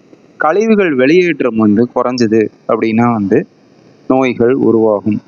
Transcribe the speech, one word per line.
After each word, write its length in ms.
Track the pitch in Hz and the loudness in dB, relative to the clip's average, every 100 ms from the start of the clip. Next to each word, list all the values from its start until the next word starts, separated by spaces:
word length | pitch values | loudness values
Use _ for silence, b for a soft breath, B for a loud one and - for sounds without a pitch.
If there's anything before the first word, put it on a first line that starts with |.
| _ - _ - | _ -20 _ -4
கழிவுகள் 520 | 151 185 226 208 185 | -2 0 0 0 0
வெளியேற்றம் 680 | 131 131 175 175 139 127 110 | 0 2 2 0 -2 -2 0
வந்து 220 | 107 104 120 | 2 2 0
குறைஞ்சது 540 | 127 123 123 117 110 107 _ - | -2 -4 -2 0 0 -2 _ -6
அப்படின்னா 400 | 113 110 110 120 | -4 -2 0 0
வந்து 260 | 113 98 113 - _ _ _ - _ - | 0 0 -2 -2 _ _ _ -20 _ -4
நோய்கள் 460 | 131 131 110 120 135 | -2 -2 0 0 0
உருவாகும். 640 | 113 113 110 104 104 107 | 0 2 2 0 -2 -6